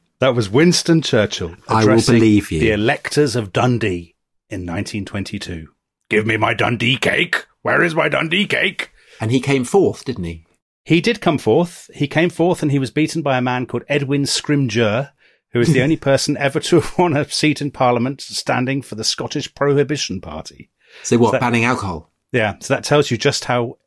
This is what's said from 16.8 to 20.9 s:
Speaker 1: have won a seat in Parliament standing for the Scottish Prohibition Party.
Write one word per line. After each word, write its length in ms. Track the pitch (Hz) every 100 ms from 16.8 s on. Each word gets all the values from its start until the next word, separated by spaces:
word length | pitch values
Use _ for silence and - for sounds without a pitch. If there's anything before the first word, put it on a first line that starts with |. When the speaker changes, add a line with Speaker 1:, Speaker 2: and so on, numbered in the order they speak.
Speaker 1:
have 180 | - -
won 180 | 175 143
a 100 | 143
seat 320 | - 156 143
in 80 | 143
Parliament 500 | - 127 120 127 135
standing 600 | - - - 123 127 139
for 120 | - 107
the 80 |
Scottish 500 | 107 - 120 147 -
Prohibition 680 | - 143 139 139 151 - 92
Party. 480 | 80 78 - 65 - _ _